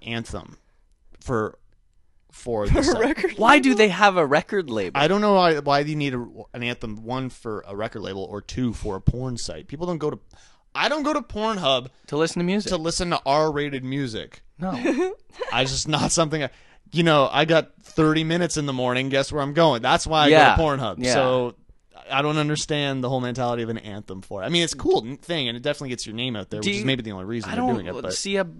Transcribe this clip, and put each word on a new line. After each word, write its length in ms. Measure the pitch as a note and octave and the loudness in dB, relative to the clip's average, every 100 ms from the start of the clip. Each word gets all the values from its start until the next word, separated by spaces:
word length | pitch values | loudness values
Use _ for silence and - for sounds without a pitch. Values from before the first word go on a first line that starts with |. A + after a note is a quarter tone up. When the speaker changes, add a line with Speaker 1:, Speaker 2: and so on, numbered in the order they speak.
Speaker 1:
anthem 540 | A#2 A#2 - G2 - - _ _ _ _ _ - | -8 -6 -6 -10 -12 -20 _ _ _ _ _ -14
for, 380 | - A#2 G#2 - _ _ _ _ _ _ _ | -4 -2 -2 -6 _ _ _ _ _ _ _
for 360 | - - A2 - | -14 -6 -2 2
Speaker 2:
<laughs> 0 | |
For 20 | |
Speaker 1:
this 200 | - C#4 | 4 4
Speaker 2:
a 40 | |
Speaker 1:
site. 80 | A3 | 2
Speaker 2:
record 300 | B3+ - F4+ G3+ | 0 0 -4 2
Speaker 3:
Why 200 | A3+ D4 | 6 6
do 120 | C4 | 6
Speaker 2:
label? 80 | A3 | 4
Speaker 3:
they 100 | G#3+ | 4
have 280 | F3+ G#3 F3+ | 4 4 4
a 80 | C#3 | 2
record 440 | D3+ - G3+ D3+ | 2 0 -4 -2
label? 300 | A2 F2+ C#3 | -4 -2 0
Speaker 1:
I 80 | D#3 | 2
don't 120 | G3+ | 4
know 140 | G#3 | 4
why, 240 | G3 E3+ D3 | 6 6 2
why 220 | C#3+ C#3+ | 2 0
you 160 | D3 D3+ | 0 -2
need 180 | C#3 | -2
a, 120 | B2 A2 G#2 - | -2 -6 -14 -14
an 80 | B2 | -8
anthem, 400 | A#2+ A#2+ A2+ G#2+ | -6 -6 -8 -10
one, 260 | A2 B2+ B2+ | -6 -6 -6
for 340 | - A#2 G#2 - | -8 -8 -8 -8
a 80 | |
record 260 | G2+ A2 A2+ | -8 -6 -6
label, 220 | F#2+ G2 | -8 -8
or 160 | F#2+ G2+ | -8 -10
two, 320 | - B2+ B2 | -8 -4 -4
for 240 | - G#2+ F#2+ | -4 -6 0
a 40 | |
porn 360 | - A#2+ B2+ A#2 | 0 0 -4 -6
site. 320 | - D#2+ - | -8 -10 -12
People 180 | D3 F3+ | -8 -4
don't 120 | D#3+ | -2
go 120 | D3+ | -4
to, 80 | A#2+ - - - _ _ | -4 -10 -20 -20 _ _
I 140 | C#3 G#3+ | -2 -2
don't 140 | D4+ | 0
go 100 | C#4+ | 0
to 80 | D4 | -2
Pornhub 680 | - G#3 A3 G3 C#3 B2+ C3 - - | -4 -4 -4 0 0 0 -2 -16 -6
Speaker 3:
To 80 | D3 | -2
listen 240 | D#3+ F3 | 0 0
to 40 | |
music. 260 | F3 G3+ F3 | 0 0 -2
Speaker 1:
to 60 | F3 | -4
listen 340 | D#3+ E3 F3 | -2 -4 -2
to 100 | D3 C3+ | -2 2
R-rated 560 | D3+ D#3 C#3+ D3 C3+ | 2 2 0 -4 -6
music. 580 | B2+ C#3 B2+ G#2+ D2 - - - | -4 -4 -4 -6 -10 -16 -20 -10
Speaker 3:
No. 120 | F#3 | -6
Speaker 2:
<laughs> 800 | A#3+ B3 C4 F#4 - - - B4 | -2 0 0 -2 -6 -18 -12 -4
Speaker 1:
I 120 | A#2+ | -2
just, 240 | C3 C3 D3+ | -2 -2 -2
not 240 | D#3+ - | 0 0
something 300 | E3+ D#3 D#3 | 0 0 -2
I, 60 | C3+ - - - _ D#3+ | -6 -10 -20 -20 _ 2
you 60 | |
know, 260 | E3+ D3 C3 | 4 6 4
I 140 | C3+ | 2
got 260 | D#3 D#3+ - _ | 4 4 2 _
thirty 420 | - - D#3 D#3 | -6 2 4 4
minutes 320 | D#3+ F3 E3+ D#3 | 0 0 0 -2
in 100 | C#3+ | -2
the 60 | |
morning, 360 | B2+ B2+ B2+ C3+ | 0 0 0 0
guess 220 | C3+ C#3 | 0 0
where 100 | D3 | -2
I'm 100 | C#3 | -2
going? 280 | D3+ D#3+ A#2 | 4 4 4
That's 240 | B2+ E3 - | 2 2 2
why 180 | D#3 | 4
I 40 | D3 | 8
Speaker 3:
Yeah. 280 | D#3 C3 G#2 | 8 8 6
Speaker 1:
go 60 | |
to 60 | D3+ | 2
Pornhub. 280 | C3+ A2 F#2 | 0 -2 -2
Speaker 3:
Yeah. 140 | B2+ | 2
Speaker 1:
So 400 | A#2+ C3 B2+ A#2+ - - _ _ - E2+ | 2 2 2 -2 -6 -20 _ _ -20 -6
I 120 | C3+ | -2
don't 140 | D3 D#3 | 0 0
understand 680 | D3 D3+ - D3 C#3 C3+ | 0 -2 -2 -2 -2 -2
the 60 | B2 | -2
whole 120 | C3 | -2
mentality 420 | B2 B2 A#2+ A#2+ | -2 -2 -2 -2
of 60 | A2+ | -4
an 100 | A2+ | -6
anthem 440 | G#2+ G2+ - F#2+ | -10 -12 -12 -14
for 200 | - G2 | -10 -8
it. 40 | G#2 | -2
I 20 | |
mean, 140 | E3+ | -2
it's 120 | E3 | -2
a 20 | C3 | -2
cool 260 | C#3+ F3 | 0 0
n-, 120 | A2+ C#3 | -2 -10
thing, 320 | - E3 B2 | -6 -4 -4
and 80 | A#2+ | -4
it 60 | |
definitely 260 | D3 C#3+ C3+ | -6 -4 -6
gets 180 | A#2 A2+ | -8 -8
your 80 | |
name 220 | A2 B2+ G#2+ | -6 -6 -6
out 140 | F#2 | -8
there, 100 | G#2+ | -4
Speaker 3:
Do 80 | G#2 | -4
Speaker 1:
which 60 | G2+ | -2
is 40 | |
Speaker 3:
you, 60 | B2 | -2
Speaker 1:
maybe 160 | C3 | -2
the 80 | A2 | -4
only 120 | F#2+ | -8
reason 260 | F#2+ A#2 - | -6 -8 -6
Speaker 3:
I 60 | A#3 | -4
Speaker 1:
they're 80 | |
doing 220 | B3+ G#2+ F2 | -2 -2 -4
Speaker 3:
don't 100 | A#2 | -8
Speaker 1:
it, 40 | |
but 120 | - | -6
Speaker 3:
see 220 | - G3 G3 | -6 -2 -2
a, 100 | E3+ | -4